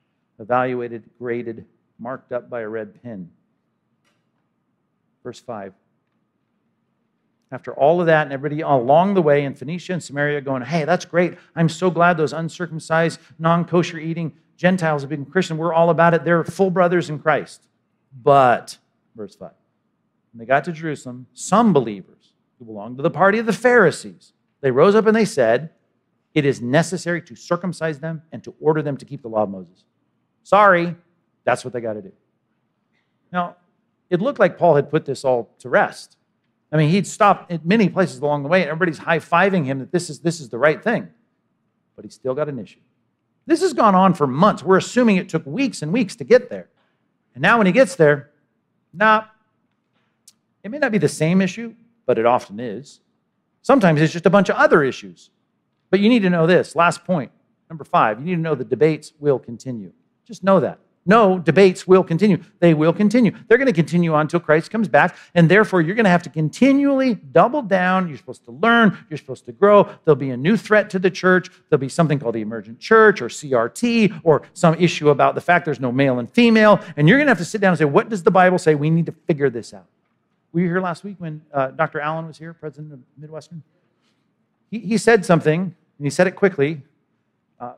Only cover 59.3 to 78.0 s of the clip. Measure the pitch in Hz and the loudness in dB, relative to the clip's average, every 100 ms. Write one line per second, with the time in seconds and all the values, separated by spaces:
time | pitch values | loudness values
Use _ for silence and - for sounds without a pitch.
59.3 | 127 - 117 131 117 90 _ _ _ - | -2 -6 -16 -12 -12 -14 _ _ _ -20
60.3 | 208 185 190 110 85 _ _ 165 226 202 | -6 0 2 0 -6 _ _ 2 4 4
61.3 | 185 160 156 196 175 - 185 180 165 214 | 2 0 4 4 2 4 4 4 0 2
62.3 | 160 - - 175 151 160 165 208 240 220 | 2 -2 0 2 4 2 2 2 2 2
63.3 | - - 247 269 165 135 175 170 151 151 | 0 2 2 4 0 0 0 0 0 0
64.3 | 170 - 156 - 226 190 143 175 - - | -2 0 0 0 -6 0 2 2 -2 -4
65.3 | 175 160 196 214 185 160 220 208 175 - | 2 4 4 4 2 0 0 2 2 -2
66.3 | 160 151 - 262 277 277 269 262 190 139 | -6 -6 2 2 4 2 0 0 -4 0
67.3 | 143 226 302 208 190 180 185 175 131 - | 2 2 0 -2 -2 0 0 -2 -8 -16
68.3 | 117 - 123 226 233 214 - - 147 - | -20 -20 -4 0 2 2 0 -8 -14 -12
69.3 | 123 - 113 202 202 - - - 147 135 | -16 -16 0 4 6 4 0 0 0 -2
70.3 | 123 151 220 - 208 208 190 185 - 180 | -4 -2 -2 0 0 0 -2 -2 0 0
71.3 | 185 180 _ - 147 131 - 156 143 120 | 0 -2 _ -4 -4 -2 -2 -2 -2 -4
72.3 | 113 107 113 101 117 - 220 220 208 - | -6 -8 -10 -14 -10 2 4 6 2 -4
73.3 | - 147 123 117 - 240 233 208 160 165 | -10 -2 -2 -2 -2 -2 2 0 0 0
74.3 | 135 - - 170 165 175 - 147 143 139 | 0 -2 -2 0 2 0 0 0 2 2
75.3 | 139 - 175 156 123 131 127 139 123 117 | 0 0 0 0 -6 -4 0 0 -2 -2
76.3 | 233 240 220 214 196 - - 202 269 294 | 2 4 6 4 4 0 0 4 4 2
77.3 | 180 170 220 190 160 151 160 | 0 -2 -2 0 2 2 0